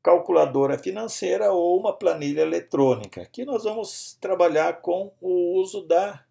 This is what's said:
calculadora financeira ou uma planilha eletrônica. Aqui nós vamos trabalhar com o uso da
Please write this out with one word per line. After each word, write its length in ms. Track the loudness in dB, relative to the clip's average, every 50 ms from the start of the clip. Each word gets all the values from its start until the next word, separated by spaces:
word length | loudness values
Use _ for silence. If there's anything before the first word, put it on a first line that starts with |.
calculadora 760 | _ 4 4 4 4 2 4 4 4 4 2 0 0 0 0 -2
financeira 720 | -4 -8 -8 -6 -8 -8 -8 -6 -2 -2 -2 2 2 2
ou 300 | 2 2 2 2 2 2
uma 120 | 0 -2 -4
planilha 500 | 0 0 -2 -2 0 -4 -4 0 0 0
eletrônica. 760 | 0 0 -4 -6 _ 0 2 4 4 2 0 -4 -14 -14 -16 -16
Aqui 220 | -14 _ -12 -8
nós 200 | -6 -6 -4 -4
vamos 520 | -4 -6 -6 -8 -8 -8 -10 -10 -12 -14 _
trabalhar 600 | -4 -4 2 4 4 4 4 2 0 0 -2 -4 -4
com 300 | -2 -2 -2 -4 -8 _ _
o 380 | -4 -2 0 0 0 0 0 0
uso 260 | -2 -2 -4 -10 -2
da 380 | 2 2 2 2 0 -6 -12 _ _